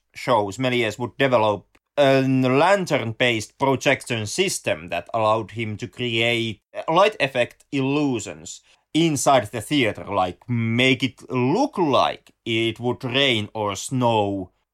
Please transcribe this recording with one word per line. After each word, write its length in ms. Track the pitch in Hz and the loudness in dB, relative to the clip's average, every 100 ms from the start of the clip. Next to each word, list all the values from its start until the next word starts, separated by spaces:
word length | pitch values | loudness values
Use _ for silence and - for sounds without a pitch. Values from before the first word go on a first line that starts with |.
| _ - | _ -10
shows, 420 | - 117 104 101 | 0 2 2 -2
Méliès 400 | 131 123 110 101 | -2 0 -2 -4
would 200 | 120 - | -10 -2
develop 480 | 135 120 107 101 - _ _ - | 2 4 2 0 -6 _ _ 0
a 240 | 139 135 | 4 4
lantern-based 1400 | 135 131 131 131 165 202 175 135 113 110 123 117 - _ | 2 2 2 4 4 2 2 -2 -4 -2 0 0 -4 _
projection 680 | 180 175 147 135 - 117 107 | 0 2 0 0 -2 -6 -4
system 640 | - 185 - - 82 85 | -2 -2 -2 -4 -6 -4
that 220 | 85 - | -8 -6
allowed 380 | 113 110 110 98 | -2 0 0 -2
him 260 | 107 110 104 | -8 -8 -8
to 100 | 120 | -10
create 720 | - 120 113 117 117 113 104 _ 104 - | -6 -4 0 0 0 -2 -8 _ -10 0
light 280 | 160 208 - | 4 4 4
effect 460 | 131 127 120 - _ | -2 0 -2 -4 _
illusions 880 | 139 131 147 147 120 101 78 78 - _ _ _ | -2 0 0 0 -2 -6 -12 -16 -20 _ _ _
inside 520 | 151 165 139 151 135 107 | 0 2 2 4 2 2
the 140 | 117 | -6
theater, 440 | - 147 110 92 85 | -2 0 0 -2 -4
like, 340 | 98 92 90 - | -2 -2 -4 -6
make 560 | 120 113 117 131 127 | -2 0 2 2 2
it 260 | 131 - - | -2 -6 -6
look 480 | 127 123 190 302 208 | -2 0 2 0 0
like 540 | 160 117 78 - - _ - | 0 2 2 -2 -14 _ -6
it 340 | 113 113 110 | -2 -2 -2
would 240 | 120 117 | -4 -4
rain 460 | 127 131 139 113 104 | -4 0 2 0 -2
or 220 | 110 104 98 | -4 -4 -4
snow 760 | - 131 120 113 101 98 90 _ _ | -6 0 2 2 0 -2 -8 _ _